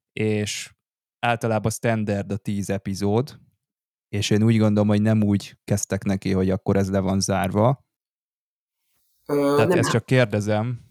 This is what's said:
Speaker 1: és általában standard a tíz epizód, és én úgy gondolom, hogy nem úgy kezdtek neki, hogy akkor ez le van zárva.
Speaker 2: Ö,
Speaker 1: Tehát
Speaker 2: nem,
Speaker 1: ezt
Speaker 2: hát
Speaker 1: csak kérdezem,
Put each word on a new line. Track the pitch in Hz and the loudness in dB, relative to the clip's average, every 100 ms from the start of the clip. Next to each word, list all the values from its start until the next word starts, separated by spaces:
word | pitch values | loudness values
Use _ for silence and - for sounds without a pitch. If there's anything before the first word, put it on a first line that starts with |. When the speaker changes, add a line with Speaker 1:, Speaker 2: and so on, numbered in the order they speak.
| _ | _
Speaker 1:
és | - 107 107 101 - - _ _ _ _ _ | -4 -2 -2 -4 -8 -12 _ _ _ _ _
általában | 120 117 117 107 107 | -2 0 0 0 -2
standard | - 120 110 104 101 101 | -2 -2 -2 -2 -4 -4
a | 101 | -6
tíz | - 101 98 | -6 -6 -4
epizód, | 98 - 92 101 107 143 - _ _ _ _ _ _ _ | -6 -6 -4 0 0 -2 -8 _ _ _ _ _ _ _
és | 104 - | -4 0
én | 104 | 2
úgy | 110 113 | 4 4
gondolom, | 107 104 104 | 4 2 2
hogy | 104 | 2
nem | 110 110 | 2 2
úgy | 104 101 - - | 2 0 -2 -12
kezdtek | - 104 - 98 | -4 -4 -4 -6
neki, | - 98 98 | -4 -4 -2
hogy | 95 95 | 0 0
akkor | 95 - 98 | 0 0 0
ez | 95 | 0
le | 98 | 0
van | 95 95 | 0 -2
zárva. | 92 95 95 101 113 139 _ _ _ _ _ _ _ _ _ _ _ _ _ _ - | -2 -2 -2 2 2 0 _ _ _ _ _ _ _ _ _ _ _ _ _ _ -4
Speaker 2:
Ö, | 143 143 143 | 0 2 2
Speaker 1:
Tehát | 160 | 2
Speaker 2:
nem, | 180 | 2
Speaker 1:
ezt | 117 | 2
Speaker 2:
hát | |
Speaker 1:
csak | 117 - | -2 2
kérdezem, | 127 117 107 104 107 117 120 - | 2 2 0 0 -2 -2 -6 -12